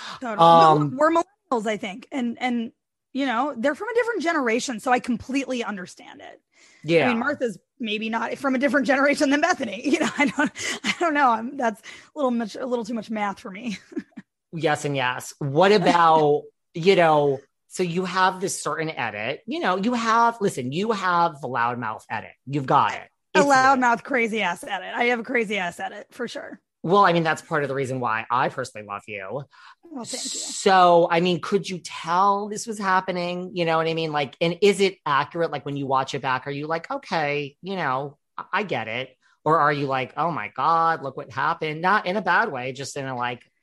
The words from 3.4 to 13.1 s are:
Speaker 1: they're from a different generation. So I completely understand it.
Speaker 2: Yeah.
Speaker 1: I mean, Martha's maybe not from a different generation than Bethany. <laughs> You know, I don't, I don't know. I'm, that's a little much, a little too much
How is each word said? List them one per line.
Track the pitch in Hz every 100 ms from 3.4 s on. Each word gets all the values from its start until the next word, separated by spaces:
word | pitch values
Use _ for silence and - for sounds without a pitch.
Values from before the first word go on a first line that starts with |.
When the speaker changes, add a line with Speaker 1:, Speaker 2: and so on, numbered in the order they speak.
| 294 247
Speaker 1:
they're | 262
from | 302 427
a |
different | 466 466 440
generation. | 330 330 247 240 - 220
So | 262
I | 247
completely | 247 233 - 269 262 254
understand | 214 202 185 - - -
it. | - - _ _ _ _
Speaker 2:
Yeah. | 151 165 131
Speaker 1:
I |
mean, | 226
Martha's | 262 285 240 185 _ -
maybe | 226 214 220
not | 226 233 240
from | 277
a | 262
different | 269 277 226
generation | 269 285 285 294
than | 285
Bethany. | 330 349 247 196
<laughs> | 285
You | 311
know, | 262 -
I | 277
don't, | - 294 - - -
I | 220 -
don't | -
know. | 294 269
I'm, | 220 233 277
that's | 233 208
a | - - - 302
little | 262
much, | 233 220 -
a |
little | 262 240
too | 214
much | 233 208